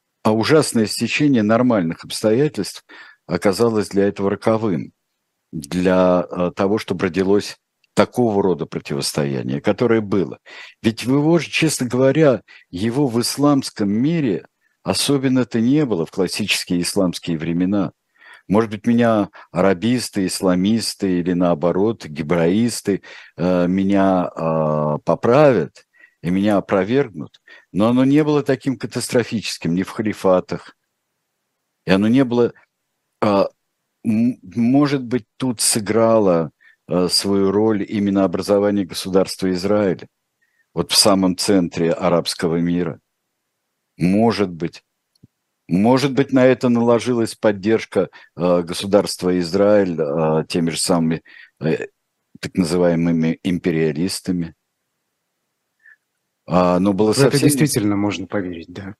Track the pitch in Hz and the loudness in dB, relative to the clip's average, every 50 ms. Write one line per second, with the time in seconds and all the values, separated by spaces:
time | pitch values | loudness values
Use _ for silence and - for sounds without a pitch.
0 | _ _ _ _ _ 110 110 113 107 110 151 156 143 - - 117 107 98 - - | _ _ _ _ _ 0 0 0 2 4 4 4 4 2 0 0 0 0 -2 -4
1 | 120 107 - - 151 147 135 113 104 104 113 117 123 123 117 104 85 82 - - | -4 -4 0 0 2 2 4 2 2 2 2 2 4 2 2 2 0 -2 -4 -8
2 | - 78 - - - 107 110 127 147 151 - 107 90 - - - - _ - - | -12 -14 -10 -2 0 2 2 2 0 -2 -2 -6 -8 -8 -10 -16 -20 _ -20 -20
3 | - - _ _ _ - 82 87 - 104 92 90 117 117 113 107 98 - - 98 | -20 -20 _ _ _ -6 -6 -2 0 -2 0 2 0 2 2 0 -2 -2 0 0
4 | 98 101 98 - 98 98 101 98 - 113 113 110 113 110 85 69 - - _ _ | 0 0 -2 -2 -4 -4 -4 -2 0 -2 0 0 0 -2 -2 -4 -6 -10 _ _
5 | _ _ _ _ _ _ _ _ _ _ - 82 69 71 82 90 90 95 92 92 | _ _ _ _ _ _ _ _ _ _ -14 -14 -10 -6 -4 0 2 2 4 4
6 | 92 90 90 90 87 - - 87 87 87 - - 101 95 104 107 - - 98 80 | 4 4 2 2 0 -4 -4 -4 -4 -4 -2 -2 -2 0 0 -2 -2 -6 -4 -4
7 | 95 92 78 92 95 95 101 104 - - - _ _ _ _ _ _ _ _ - | -4 -2 -2 -2 0 2 2 0 0 -4 -12 _ _ _ _ _ _ _ _ 0
8 | 101 - - 123 123 117 104 101 95 95 85 73 78 - - 78 - - 73 69 | 0 0 0 -2 0 0 0 0 0 0 -2 -2 -4 -8 -8 -12 -8 -6 -6 -6
9 | 69 - - 76 71 71 67 64 60 64 67 73 - 110 101 - 123 117 113 113 | -6 -4 -4 -4 -4 -2 -4 -6 -4 -6 -6 -2 -2 -2 0 0 2 2 2 0
10 | 107 95 110 101 82 65 58 - _ - - - - - _ _ - 117 107 - | 0 0 -2 -2 -2 -2 -6 -14 _ -20 -20 -20 -20 -20 _ _ -2 -2 -2 -2
11 | 104 120 135 143 147 160 170 170 135 - - - 160 156 - - 131 120 123 123 | -2 0 0 2 2 2 2 2 0 -2 -2 0 0 0 0 -2 -4 -2 0 2
12 | 131 135 135 156 160 139 120 92 - _ - - _ _ - 90 104 117 113 139 | 2 2 4 4 4 4 2 0 -4 _ -20 -20 _ _ -8 -4 -4 -2 0 0
13 | 147 127 110 120 113 - - 135 143 147 143 135 131 - - - 104 98 101 110 | 0 0 0 -2 -2 -2 -2 0 2 2 2 2 0 -4 -6 -4 -2 0 0 0
14 | 131 156 175 165 143 117 87 - - _ _ _ _ _ _ _ _ - 95 - | 0 0 0 0 0 -2 -2 -4 -6 _ _ _ _ _ _ _ _ -4 -4 -2
15 | - - 143 135 131 135 127 131 123 - - 117 113 123 143 156 151 123 104 82 | 0 0 0 0 2 2 2 0 0 0 -2 0 2 2 2 2 2 0 -2 -2
16 | 80 - - 98 90 87 - - 107 92 - - - - 90 87 87 - - 101 | -4 -4 -2 -4 -4 -4 -2 -6 -4 -4 -4 -6 -4 -4 -2 -2 -2 -2 -2 0
17 | 95 87 82 - - - 85 76 80 82 85 87 90 92 104 101 90 - - _ | 0 0 -2 -6 -6 -6 -6 -4 -4 -4 -2 -2 0 0 0 -2 -2 -4 -8 _
18 | _ _ _ _ - - - - _ - 92 107 113 104 107 98 - 120 117 117 | _ _ _ _ -20 -20 -20 -20 _ 0 2 2 2 0 -6 -4 -2 0 2 2
19 | 120 117 113 104 98 - - - - _ - 85 95 98 95 87 98 117 127 123 | 4 2 2 2 0 -2 -6 -18 -20 _ -2 0 2 2 0 0 0 -2 -2 -2
20 | 104 - - 104 95 87 - - 101 92 90 90 92 104 113 113 104 - - - | -4 -6 -4 -4 -2 -2 -4 -2 0 0 0 2 2 0 0 0 -2 -6 -6 -4
21 | 101 95 90 90 85 92 90 87 90 87 85 73 85 85 85 90 101 113 113 - | -2 -2 -2 0 0 -2 0 0 0 0 0 0 0 0 0 0 0 0 -2 -4
22 | - 78 76 76 80 76 90 85 82 85 95 110 120 120 - - - 104 98 90 | -10 -12 -10 -8 -4 -2 0 2 2 2 2 2 0 0 -4 -4 -4 -4 -4 -4
23 | - - - - - - _ - 85 90 92 90 87 87 92 98 98 95 98 98 | -6 -14 -20 -20 -20 -20 _ -4 -2 0 0 0 0 0 0 0 0 0 0 2
24 | 98 95 92 90 87 - - - 82 82 80 80 78 76 76 76 76 76 76 76 | 2 2 2 0 -2 -4 -6 -6 -4 -2 -2 0 0 0 -2 -2 -2 -2 -4 -4
25 | - - 82 - - 117 120 147 156 139 123 92 73 65 - - _ _ _ _ | -2 -2 -2 0 2 2 4 4 4 4 4 2 -2 -4 -8 -20 _ _ _ _
26 | - _ _ _ - 82 92 98 101 107 104 95 87 - 107 95 92 104 123 139 | -20 _ _ _ -6 -4 -2 0 0 2 0 0 0 0 0 0 0 0 0 0
27 | 139 117 87 78 65 - _ _ _ _ - - _ _ - 87 107 117 123 127 | 0 -2 -6 -12 -14 -14 _ _ _ _ -20 -20 _ _ -2 0 0 2 2 2
28 | 131 135 143 151 156 147 151 143 139 - 135 127 - 139 123 - - 107 - 123 | 2 4 4 2 2 2 0 0 0 0 -2 -2 -2 -6 -4 -4 -8 -8 -6 -8
29 | - - - 123 110 - - 104 - - - - - 82 85 92 95 - - - | -6 0 0 0 0 0 -4 -6 -6 -6 -10 -6 -4 -2 -2 -2 -2 -4 -6 -6
30 | 107 107 95 - - 95 92 90 - - 90 85 - - _ _ _ _ _ _ | -4 -4 -4 0 2 2 2 2 0 -4 -10 -10 -10 -18 _ _ _ _ _ _
31 | _ _ _ _ _ _ _ _ _ _ _ _ _ _ _ _ _ 85 92 98 | _ _ _ _ _ _ _ _ _ _ _ _ _ _ _ _ _ 0 2 2
32 | 104 110 120 139 135 120 120 120 120 - - - _ _ _ _ _ _ _ _ | 4 4 4 2 2 2 2 2 0 0 -2 -8 _ _ _ _ _ _ _ _
33 | _ _ _ _ - 104 101 98 90 - - _ _ _ _ _ _ _ _ _ | _ _ _ _ 0 2 2 2 2 0 -4 _ _ _ _ _ _ _ _ _
34 | - 113 107 110 117 123 - - - 92 90 117 117 120 131 143 147 135 143 135 | -4 -2 0 2 2 0 -2 -4 -14 -10 -4 -2 0 2 4 4 2 2 0 -4
35 | 127 113 123 123 - _ _ _ 139 127 117 - - - - 120 101 95 104 113 | -2 -4 -4 -4 -4 _ _ _ -4 -4 -4 -2 -2 -2 -2 -2 -2 0 2 2
36 | 113 113 113 110 104 95 87 82 80 73 - _ _ - _ _ _ - 82 87 | 4 4 4 4 4 4 2 2 0 -4 -8 _ _ -20 _ _ _ -4 -2 0
37 | 90 85 - - - 98 98 98 98 98 95 104 110 110 107 98 98 - 110 104 | 0 0 0 -2 0 0 0 2 2 2 2 2 2 2 0 -2 -4 -4 -2 -2
38 | 101 101 98 98 98 92 85 95 90 98 101 101 101 104 101 101 95 80 - - | 0 2 2 2 2 0 0 -4 0 0 2 2 2 2 0 0 -2 -4 -8 -10
39 | - 98 90 95 92 - - - 98 92 92 90 92 98 104 104 104 95 80 - | -8 0 0 0 0 0 -4 -4 -2 -2 -2 -2 -2 -2 0 0 0 0 -2 -4
40 | - - _ _ _ _ _ _ _ _ _ _ _ _ _ 82 85 - - - | -8 -18 _ _ _ _ _ _ _ _ _ _ _ _ _ -6 -4 0 0 2
41 | - 110 98 95 95 92 87 - - - 104 95 87 80 - 87 85 82 82 - | 4 4 4 4 2 0 0 -2 0 2 2 2 2 0 -2 -2 0 0 0 0
42 | 95 87 87 85 110 - - - - 82 82 87 85 87 87 87 87 80 - - | 0 0 0 0 -2 -4 -6 -4 -2 -2 0 0 0 0 0 -2 -2 -4 -6 -12
43 | _ _ _ _ _ _ _ _ _ _ _ _ _ _ _ _ _ _ _ - | _ _ _ _ _ _ _ _ _ _ _ _ _ _ _ _ _ _ _ -2
44 | 80 90 95 104 113 117 101 95 101 92 87 78 85 82 - - _ _ _ _ | 0 2 2 4 2 2 2 0 -2 -4 -4 -8 -10 -10 -10 -14 _ _ _ _
45 | _ _ _ _ - _ _ _ _ _ _ _ _ - 85 92 104 117 131 131 | _ _ _ _ -20 _ _ _ _ _ _ _ _ -2 0 2 4 4 4 2
46 | 143 139 131 135 131 - 127 131 127 131 127 - - 123 120 113 117 120 120 113 | 2 0 0 0 0 2 2 4 6 4 4 4 2 0 2 2 2 2 2 2
47 | 110 123 123 117 113 107 - - - 110 101 98 92 107 113 101 - - - 101 | 2 0 -2 0 -2 -4 -4 0 0 0 0 0 0 0 0 0 0 -2 -2 -2
48 | 90 - - - - _ _ 69 82 90 87 90 85 82 87 - 101 98 98 101 | -2 -2 -6 -18 -20 _ _ -2 0 2 2 2 0 -2 -6 -8 -2 2 2 2
49 | 87 85 - - 90 90 90 90 87 80 87 98 101 104 104 104 98 90 82 78 | 2 2 -4 -4 -2 0 0 0 -2 -2 0 2 2 4 4 4 2 0 -2 -4
50 | 78 71 71 82 80 78 78 80 78 - - 90 82 82 76 - - - 90 85 | -4 -2 -2 0 0 0 0 -2 -2 -2 -2 -2 -2 -2 -2 -4 -2 0 0 0
51 | 82 80 82 80 - - - - - _ _ _ - 80 - - - - _ _ | 2 0 -2 -4 -8 -16 -20 -20 -20 _ _ _ -4 -4 -4 -4 -6 -12 _ _
52 | _ _ _ _ _ _ _ - - - - - 90 76 85 90 90 87 85 82 | _ _ _ _ _ _ _ -14 -14 -6 -2 -2 -2 0 0 2 2 2 2 0
53 | 85 85 85 82 80 80 85 - - - 87 82 - 92 80 80 82 80 71 76 | 0 0 0 0 0 -2 -4 -4 -4 -4 -4 -2 -2 -2 0 0 0 -2 -2 -4
54 | 87 95 - - - - 90 87 85 82 - _ _ _ _ _ _ _ _ _ | -4 -6 -6 -8 -6 -6 -4 -4 -6 -8 -12 _ _ _ _ _ _ _ _ _
55 | _ _ _ _ _ _ _ _ _ _ _ _ _ _ _ _ _ - - _ | _ _ _ _ _ _ _ _ _ _ _ _ _ _ _ _ _ -20 -20 _
56 | _ _ _ _ _ _ _ _ _ - 80 90 90 90 90 90 95 101 98 92 | _ _ _ _ _ _ _ _ _ -2 0 2 2 2 2 2 2 0 2 2
57 | 107 107 104 123 139 123 135 143 131 139 143 127 151 131 - 120 104 104 101 101 | 2 2 4 2 2 2 2 2 2 2 2 2 0 0 0 -2 -2 -2 -2 -2
58 | 101 101 95 - 95 - - 104 92 90 87 82 82 - 90 95 98 95 101 | -2 -4 -4 -6 -10 -8 -6 -6 -6 -6 -10 -12 -14 -16 -16 -14 -14 -14 -16